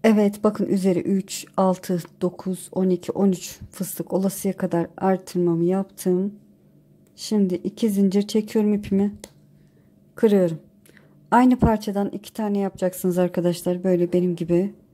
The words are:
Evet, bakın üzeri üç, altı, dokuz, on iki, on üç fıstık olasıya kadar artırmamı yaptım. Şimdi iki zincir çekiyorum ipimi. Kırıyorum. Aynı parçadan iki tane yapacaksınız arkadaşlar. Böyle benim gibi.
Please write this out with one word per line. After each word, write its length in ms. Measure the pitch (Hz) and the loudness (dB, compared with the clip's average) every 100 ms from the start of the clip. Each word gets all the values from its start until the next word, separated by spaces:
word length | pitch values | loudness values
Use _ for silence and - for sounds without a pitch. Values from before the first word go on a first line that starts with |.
Evet, 400 | 226 208 202 202 | 4 4 2 2
bakın 220 | 214 208 196 | -2 0 -2
üzeri 320 | 196 190 175 | 0 2 0
üç, 480 | - 196 - - - - | 0 -2 -4 -12 -8 0
altı, 420 | 190 180 - 180 165 _ | 0 0 -2 -4 -6 _
dokuz, 480 | 180 180 190 180 - | -6 -4 -8 -8 -8
on 160 | - 185 | -2 0
iki, 240 | 175 - | 0 -4
on 200 | - 196 | 0 2
üç 280 | 180 - - - | 0 -6 -16 -18
fıstık 420 | - 185 - 160 | -10 -10 -8 -4
olasıya 440 | 180 190 - 196 185 | -2 -2 -2 -6 -4
kadar 300 | 185 170 165 - | -4 -2 -4 -2
artırmamı 680 | 190 185 185 180 175 165 | 0 0 -2 -2 0 2
yaptım. 680 | 170 190 190 - 190 180 202 202 _ _ _ _ _ _ _ - | 0 0 -4 -6 0 0 -2 -8 _ _ _ _ _ _ _ -18
Şimdi 380 | - 214 190 | -2 0 2
iki 360 | 180 196 - 233 | 0 -6 -2 -2
zincir 360 | 196 196 196 202 | 2 2 2 0
çekiyorum 480 | 220 214 226 208 | -2 0 0 0
ipimi. 420 | 208 208 196 202 208 - _ _ _ _ _ _ _ _ | 0 0 0 0 -4 -20 _ _ _ _ _ _ _ _
Kırıyorum. 460 | - 226 202 175 160 - _ _ _ _ _ _ | 0 4 4 2 -2 -12 _ _ _ _ _ _
Aynı 280 | 233 254 247 | 4 6 4
parçadan 520 | 233 214 214 202 202 | 2 2 -2 -4 -4
iki 220 | 202 - | -6 -12
tane 260 | - 214 202 | -6 -2 0
yapacaksınız 600 | 196 - 185 180 185 175 | -2 -2 -4 -2 -2 0
arkadaşlar. 680 | 180 180 175 170 185 180 | 0 0 -2 -2 -4 -2
Böyle 280 | 185 180 175 | 0 2 2
benim 240 | 180 180 170 | 2 0 -2
gibi. 380 | 165 170 196 - _ | 0 0 0 -8 _